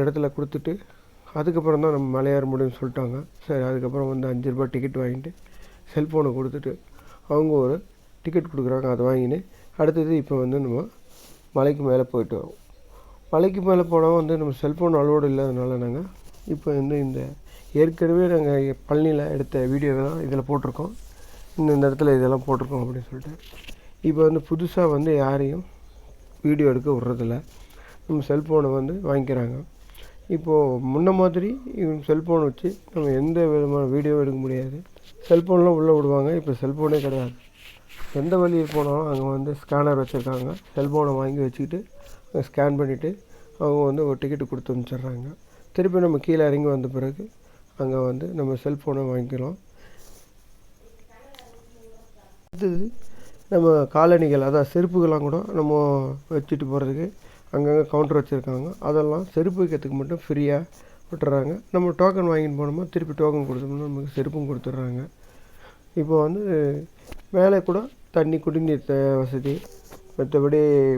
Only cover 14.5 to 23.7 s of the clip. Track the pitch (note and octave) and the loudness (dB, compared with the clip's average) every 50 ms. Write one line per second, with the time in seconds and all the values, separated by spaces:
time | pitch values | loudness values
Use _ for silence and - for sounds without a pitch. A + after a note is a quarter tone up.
14.5 | C3 - D3+ C#3+ D3+ E3+ F3 E3+ D#3+ D3 C#3+ D3 D3+ D3+ D3 C#3 C3+ C3+ C#3 C3+ | -4 -2 -4 -4 -2 0 2 2 4 4 4 4 4 4 2 2 0 0 0 -2
15.5 | B2 B2 B2 B2+ B2+ A#2+ A#2+ A#2+ B2 D#3 F#3+ F#3 - - - - - - - - | -2 -2 -2 -2 -2 -2 -4 -4 -4 -6 -8 -10 -14 -20 -20 -20 -20 -16 -8 -8
16.5 | D#3 D3 - D#3 C#3+ C#3 C3+ C#3 D3 C#3+ C#3 C3 C3 C3 C3 C3+ C#3+ - - - | -8 -4 -2 -2 -2 0 0 0 0 -2 -2 -2 -4 -6 -8 -8 -12 -16 -20 -20
17.5 | - - - - - D3 D#3+ E3 E3 - E3+ E3 E3+ F3+ F3+ F3 F3 D#3 D3+ C#3+ | -20 -20 -16 -4 4 4 4 4 4 0 0 2 4 4 4 4 2 2 2 2
18.5 | C#3+ C#3 C#3 C3+ B2+ - - - D3 D3+ D#3 D#3+ D3+ C#3+ C#3+ D#3 D3+ C3+ C3 - | 2 2 0 -2 -4 -6 -4 -2 0 2 2 2 2 0 -2 -2 -4 -4 -4 -4
19.5 | - C3 B2+ B2+ C3+ C#3+ D3 C#3+ C3+ C3+ C3+ C#3+ D#3+ E3 D#3+ C3 C#3 C3+ B2+ C#3 | -2 -2 0 0 0 0 0 0 0 0 -2 -2 -4 -6 -4 -4 -4 -4 -2 -2
20.5 | D3 C3+ - B2 - - D#3+ G3 A#3 - - - - - - - - - - - | -2 -2 -2 -4 -6 -6 -8 -10 -10 -14 -18 -18 -20 -20 -20 -20 -20 -20 -18 -12
21.5 | - E3 D#3 D3+ D3 C#3 C#3 C#3 C3+ C#3+ D3+ C#3+ C3+ C3 B2+ B2+ C3+ B2+ B2+ C#3+ | -4 0 2 2 4 4 4 2 2 2 4 4 4 4 4 2 2 0 0 -2
22.5 | C3 B2+ C3 C3+ C#3+ B2+ B2 B2+ B2+ B2+ A#2+ - C3 C3 C3+ D3+ D#3+ - - - | -2 -2 -2 -4 -4 -4 -4 -4 -6 -10 -10 -12 -14 -14 -14 -14 -16 -16 -18 -20
23.5 | - - - - | -20 -20 -18 -18